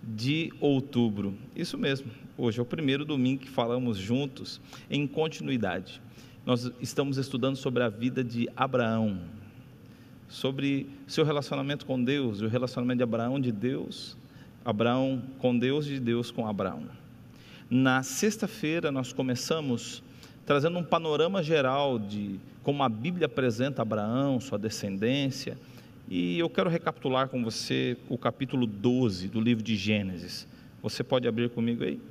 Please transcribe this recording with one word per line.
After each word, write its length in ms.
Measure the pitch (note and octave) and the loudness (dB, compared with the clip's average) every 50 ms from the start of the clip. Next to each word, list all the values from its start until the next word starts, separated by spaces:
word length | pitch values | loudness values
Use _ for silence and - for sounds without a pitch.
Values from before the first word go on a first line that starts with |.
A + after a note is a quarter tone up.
| - | -10
de 500 | A#2 A2 G#2+ A2+ C3 D3 D#3+ E3 - - - | -8 -8 -4 0 0 0 0 0 -2 -4 0
outubro. 720 | - D3 C#3+ C3+ C3 - - A#2+ A#2+ A2+ G#2 G2+ G2 G2 F#2+ G2+ - - - | 4 4 4 4 2 2 2 4 4 4 2 0 -2 -4 -4 -6 -12 -12 -6
Isso 220 | - - - - | -6 -6 -6 -2
mesmo, 340 | C#4+ - D3 C3+ C3+ C#3 A2+ - - - - - | -2 0 0 0 0 -2 -10 -14 -14 -18 -18 -6
hoje 220 | - C3 A#2 G#2 A#2+ | 0 0 0 2 0
é 40 | A#2+ | -2
o 40 | |
primeiro 380 | A#2+ - D#3+ D#3+ C3+ C3+ C#3 D3+ | 0 2 2 4 4 2 2 0
domingo 380 | D3+ D3+ C3+ B2+ B2+ C3+ C3+ - | -2 0 2 2 2 2 0 -4
que 80 | - | -4
falamos 480 | - - A#2+ A#2 A#2+ B2+ B2+ A#2+ A2+ G2 | 0 0 2 2 2 0 0 0 -2 -2
juntos 640 | F#2+ G2 A#2 C3 C#3+ C#3 C3 - G2 - - - - - - - - - | 0 0 0 0 0 -2 -6 -10 -12 -12 -14 -16 -16 -18 -18 -18 -8 -2
em 160 | - C#3+ D3 | 0 0 0
continuidade. 920 | C#3 C#3+ D#3 D#3 D#3+ D#3 - - C#3+ C3+ B2 G#2+ F#2 F2 F#2 F#2 - - - - - - - - - - - - | 0 0 0 -2 -2 -2 -6 -4 -2 -2 0 0 0 -2 -2 -4 -8 -14 -18 -18 -20 -20 -20 -20 -20 -20 -12 0
Nós 240 | - B2 A#2+ B2 B2 - - | 0 0 0 0 -6 -8 -8
estamos 360 | - A#2+ - - C#3+ C#3 C3+ | -10 -6 -2 -2 0 0 0
estudando 400 | C3+ C3+ C3 - C3 A#2 C3+ C3+ | -2 -2 -2 -2 0 0 0 0
sobre 260 | C3 - C#3+ B2 B2 B2 | 0 -2 -2 0 2 2
a 60 | A#2 | 0
vida 360 | G#2 G#2+ A#2 C3 B3 C3 C3 | 0 0 -2 -2 0 0 -2
de 240 | A#2 A#2 A#2+ A#2 - - | -2 0 -2 -2 -2 0
Abraão, 640 | - B2+ C#3 C3 B2+ A#2+ A2+ A2+ A2+ A2 G#2+ G2 F#2 E2+ E2 - - - - - - - - - - - - - - - - - - - - | 0 0 2 2 2 2 4 2 2 2 2 0 -2 -6 -10 -14 -16 -18 -18 -20 -20 -20 -20 -20 -20 -20 -20 -20 -20 -20 -20 -20 -20 -20 -16
sobre 580 | - - - C3+ C3+ C3+ C#3 C#3 C#3 C#3 - - - - - | -14 -4 -4 -4 -2 0 -2 0 0 -2 -4 -6 -12 -18 -16
seu 180 | - - - D#3+ | -6 0 2 2
relacionamento 600 | D3 D3+ D3 C#3 - D3 C#3 C3+ C#3 C#3+ C3+ - | 2 2 0 -2 -2 -4 -4 -2 -2 -4 -6 -4
com 160 | - C3 B2+ B2 | -4 -2 4 4
Deus, 380 | A#2+ C#3 D3 C3+ A#2+ G#2 G2 | 4 4 4 2 0 0 0
e 40 | G#2+ | 0
o 40 | A2 | 2
relacionamento 500 | A2 B2 B2 B2 B2 C3 B2 B2 B2+ B2 | 2 2 0 0 -2 0 0 2 2 2
de 40 | B2 | 2
Abraão 360 | A#2 A2 A2+ A#2 A#2+ C3 C#3 | 2 2 0 0 0 0 2
de 140 | C3+ B2 A2+ | 0 0 0
Deus, 640 | G2 G#2 B2 C3+ D3 - - - - - - - - - - - - - - - - - | 0 0 0 0 -2 -4 -6 -10 -12 -12 -14 -16 -18 -20 -20 -20 -20 -20 -20 -20 -8 -2
Abraão 580 | A#2 A2 G#2+ A2+ A#2 B2 C3 C3 C3+ C3+ B2+ A2+ - - - | -2 2 4 4 4 4 4 4 2 2 0 -4 -8 -10 0
com 200 | - B2+ B2 A#2+ | 2 4 4 4
Deus 280 | A#2 C3 C#3 D3+ D3+ | 4 4 2 2 0
e 40 | C#3+ | -2
de 100 | C#3+ C3+ | -4 -2
Deus 300 | B2+ A#2 A#2 A#2+ A#2+ A#2 | 0 2 2 2 0 -2
com 160 | - - A#2 | -4 -4 -2
Abraão. 360 | G#2+ G#2+ G2 G2+ F#2 D2 D2+ D2+ - - - - - - - - - - - - - - - - - | -2 0 0 0 -2 -2 -4 -10 -12 -12 -16 -18 -20 -20 -20 -20 -20 -20 -20 -20 -20 -20 -20 -6 2
Na 320 | B2 B2+ C3 C3+ B2+ C3 C3 | 4 4 6 6 6 4 2
sexta-feira 880 | - - - - G#3+ G#3 G#3+ - F3+ - - - D3+ D#3+ E3+ D#3+ D#3 C#3 | 0 -2 2 2 2 2 2 -4 -4 -4 -2 -2 0 0 2 0 0 0
nós 200 | C3+ B2+ - - | 0 -4 -4 -2
começamos 920 | - C3+ C3 B2 A#2+ - - D#3+ D#3+ D3+ C3+ B2 A2+ - - - - - - - - - - - - - | -2 0 0 0 -2 0 -2 -2 0 0 0 -2 -2 -2 -8 -12 -14 -16 -18 -20 -20 -20 -20 -20 -20 0
trazendo 340 | - C#3+ C#3+ C3+ E3 F3 F3 | 2 4 4 4 2 0 0
um 60 | E3+ | 0
panorama 580 | - - E3 E3 D#3+ D3+ D3 D#3 E3+ G3 G3 E3 | 2 0 2 2 2 2 2 2 2 2 0 0
geral 560 | D3 E3 D3+ C3+ C3 C3 C#3+ C#3+ C#3 C3 A2+ | 2 4 4 4 4 2 2 2 2 0 0
de 400 | G#2 G2 G#2 G#2 G2+ G2+ G2 F#2+ - - - - - | -2 -4 -6 -6 -6 -6 -6 -10 -12 -16 -20 -6 -2
como 200 | - C#3+ C#3+ C#3 | -2 0 2 2
a 60 | B2+ | 0
Bíblia 340 | A2 G#2+ A#2 E3 F3+ F3+ D#3+ | 0 0 -2 -4 0 0 -2
apresenta 560 | C#3+ - - C3 B2+ A2+ A2 B2+ C#3 C#3 - | 0 0 0 0 0 2 2 0 -2 0 -2
Abraão, 580 | A#2 A2 A2 G#2+ G#2 G#2+ A#2 C3 C#3 C#3+ C3+ B2 | -2 0 0 0 0 0 0 0 2 2 0 0
sua 200 | G#2+ - - G#2 | -2 -4 -4 -2
descendência, 1000 | G2+ A2 - - - G2+ F#2+ F#2+ G#2 A2+ C3 C#3+ C#3 C3+ C3 - - - - - - - - - - - - - - | -2 -4 -4 -4 -4 -4 -2 0 0 0 2 2 0 -2 -2 -4 -8 -8 -10 -10 -14 -20 -20 -20 -20 -20 -20 -20 -12
e 320 | - F3+ F3 F3 F3+ F3 E3+ | -4 -2 0 0 0 2 2
eu 120 | E3+ E3 | 0 0
quero 180 | E3+ - F#3+ F#3 | 2 0 0 2
recapitular 600 | E3 E3+ - E3 D3+ - - C#3+ B2+ B2+ C3 C3 | 0 0 -2 -2 -4 -2 -2 0 2 2 2 2
com 140 | - B2+ A#2 | 0 -2 -2
você 540 | A2+ A2 - - - B2+ C3 C3 B2+ B2 - - - | -2 -4 -6 -4 -2 0 0 2 0 -2 -4 -6 -8
o 100 | C#3+ A#2+ | -8 -2
capítulo 480 | - B2 - - C#3 C3 - C3 B2 | -2 -2 -2 -2 -6 -2 0 0 0
doze 600 | A2+ G#2 G2+ G2 B2 B2 B2+ B2+ A2+ F#2+ F2 F2+ F#2+ | 0 -2 2 2 4 4 6 4 4 2 0 -6 -4
do 120 | - A2 | -2 2
livro 220 | A2 A#2 A#2+ A2 A2 | 4 4 4 2 2
de 140 | A2 A2+ | 0 0
Gênesis. 680 | G2+ F#2+ G#2 G#2+ G#2 G2+ F#2+ F#2 E2+ F2 F2 - - - - - - - - - - - | 0 2 2 2 2 2 -2 -6 -6 -8 -10 -12 -12 -14 -16 -20 -20 -20 -20 -20 -10 -8
Você 200 | A2 - - C#3 | -8 -4 -4 -2
pode 240 | - - B2+ B2 | 2 2 2 2
abrir 220 | A#2+ A2 A2+ A#2+ A#2+ | 2 0 2 0 0
comigo 360 | - - A2+ A#2 A#2 A#2 C#3+ | 0 0 0 0 0 0 -2
aí? 140 | - - - - - | -4 -4 -6 -10 -16